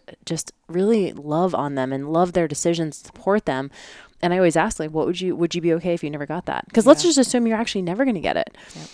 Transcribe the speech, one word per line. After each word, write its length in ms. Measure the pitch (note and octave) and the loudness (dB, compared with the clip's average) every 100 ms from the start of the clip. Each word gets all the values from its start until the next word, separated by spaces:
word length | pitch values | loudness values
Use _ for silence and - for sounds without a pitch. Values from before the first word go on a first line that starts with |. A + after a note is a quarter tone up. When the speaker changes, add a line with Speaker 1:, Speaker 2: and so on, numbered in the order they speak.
| - - - | -10 -20 -8
Speaker 1:
just 280 | E3 - - _ | -8 -8 -14 _
really 420 | E3 G3 A3+ F3+ | -2 2 2 0
love 420 | - D3 D3+ F#3 | -4 -4 0 0
on 220 | E3 C#3+ C#3 | 0 -2 -2
them 160 | C3 | -2
and 220 | C3+ C#3+ | -4 -2
love 180 | D#3+ F3+ | 2 2
their 160 | F3 E3 | 2 0
decisions, 480 | C#3+ E3+ E3+ D#3+ - | 0 0 0 -2 -6
support 500 | - - - G#3 - | -18 -8 0 0 0
them. 240 | C3+ C#3 - - - - _ | -4 -6 -12 -20 -20 -20 _
And 120 | F3 | -2
I 40 | F3 | 4
always 180 | F3+ E3 | 4 4
ask, 240 | D#3+ - | 0 -2
like, 120 | D#3 | -6
"What 140 | D#3 D3 | -2 -2
would 120 | F3 | -2
you, 160 | F#3 D#3+ | -4 -2
would 180 | E3+ | -2
you 80 | E3+ | 0
be 120 | E3+ | 0
okay 200 | E3 F3+ | 0 0
if 100 | E3+ | -4
you 60 | D3+ | -4
never 160 | D3 C#3+ | -8 -8
got 200 | D#3 - | -8 -6
that?" 200 | B1+ - | -8 -2
'Cause 140 | - G#3+ | 2 6
let's 160 | D#4 | 6
Speaker 2:
Yeah. 60 | F4 | 6
Speaker 1:
just 80 | C#4+ | 4
assume 260 | B3+ B3 A#3 | 2 2 0
you're 120 | A3 | 0
actually 240 | A3+ G3+ | -2 -4
never 240 | F3+ F#3+ C4+ | -4 0 0
gonna 160 | G#3 | 0
get 160 | A2+ - | 0 -2
it. 180 | - - - | -4 -8 -20
Speaker 2:
Yep. 140 | - E3 | -18 -18